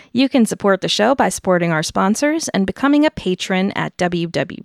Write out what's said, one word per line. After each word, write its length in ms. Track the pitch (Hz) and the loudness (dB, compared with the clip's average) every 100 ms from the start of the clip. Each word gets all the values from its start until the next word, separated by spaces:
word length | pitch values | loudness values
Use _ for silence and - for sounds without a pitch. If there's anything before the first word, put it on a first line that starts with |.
| - | -6
You 160 | 233 269 | 0 2
can 160 | 269 220 | 4 2
support 340 | - 202 190 | 2 0 0
the 80 | 165 | 0
show 280 | - 214 269 | 0 2 2
by 120 | 196 | 0
supporting 420 | - - 175 170 | 0 0 2 2
our 100 | 156 | 0
sponsors 640 | 160 196 190 220 294 320 - | -2 0 0 0 0 -2 -2
and 160 | 202 190 | -2 -2
becoming 400 | - 277 294 302 | -2 2 4 2
a 60 | |
patron 600 | - 185 185 - 185 196 | 0 -4 -4 -2 -2 -2
at 220 | - 160 - | -2 -6 -2
w 300 | 180 175 170 | -2 -2 -2
w 360 | 151 139 - | -4 -6 -8